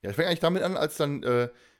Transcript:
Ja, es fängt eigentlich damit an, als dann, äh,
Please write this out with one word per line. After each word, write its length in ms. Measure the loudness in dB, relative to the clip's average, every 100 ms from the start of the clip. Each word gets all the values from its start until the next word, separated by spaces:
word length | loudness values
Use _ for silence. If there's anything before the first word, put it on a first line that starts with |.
Ja, 80 | -4
es 60 | -2
fängt 120 | 0
eigentlich 120 | 2
damit 240 | 2 2
an, 120 | 0 0
als 220 | -2 0
dann, 240 | -2 0
äh, 280 | 0 2 0 -6 -20